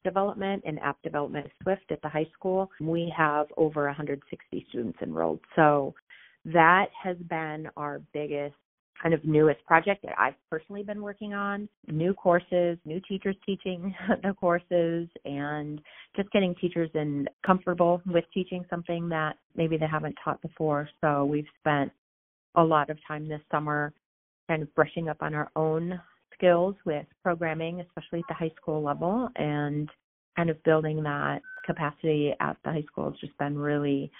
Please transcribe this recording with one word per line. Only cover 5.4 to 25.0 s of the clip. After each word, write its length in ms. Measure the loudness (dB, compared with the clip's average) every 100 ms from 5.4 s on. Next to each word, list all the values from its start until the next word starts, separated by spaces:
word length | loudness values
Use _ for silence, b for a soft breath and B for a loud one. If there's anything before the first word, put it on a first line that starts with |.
| -2 4
So 400 | 6 6 0 -8 _ b b b
that 440 | 0 6 8 8 4 -4
has 140 | -8 -8 -6
been 400 | -6 -4 -8 -10 -8
our 240 | -8 -8 -8
biggest 420 | -8 -4 -4 -6 -10 _ _ _ -4
kind 140 | 0 2
of 100 | 4
newest 400 | 6 6 4 4
project 380 | 4 4 -2
that 100 | -4 -2
I've 160 | -2 -2 _
personally 320 | -8 -8 -10
been 180 | -10 -8
working 320 | -10 -10 -8
on. 340 | -6 -4 -4 -8 -14 -8
New 260 | -2 0
courses, 640 | 2 4 2 2 2 2 0 -6
new 160 | -8 -6
teachers 260 | -6 -4 -6
teaching 520 | -6 -6 -6 -6 -6 -6 -2
<laughs> 120 | -2
the 100 | -2
courses, 760 | -2 0 0 2 0 2 0 -6 -10 -10
and 560 | -6 -6 -6 -6 -10 b b b -6
just 140 | 0
getting 220 | 2 2
teachers 380 | 0 -2 0 -2
in 340 | -2 -2 -2 -4 -2
comfortable 560 | 2 2 2 2 4 4 2
with 200 | 0 0
teaching 320 | -2 -4 -6 -6
something 400 | -6 -4 -4 -2
that 280 | -2 -2 -4 _ -2
maybe 200 | 0 0
they 120 | 0
haven't 300 | -2 -4 -6
taught 160 | -6 -6
before. 440 | -8 -4 0 0 -2 -2
So 220 | 2 2 2
we've 220 | 0 -4 _
spent 320 | 0 2 0 -6 _ _ _ _ _
a 100 | 4
lot 280 | 6 4 2
of 80 | -4 -8
time 200 | -8 -6
this 140 | -8 -4
summer 420 | -2 0 -2 -2 -6 _ _ _ _ -4
kind 140 | -2
of 140 | 0 2
brushing 340 | 0 0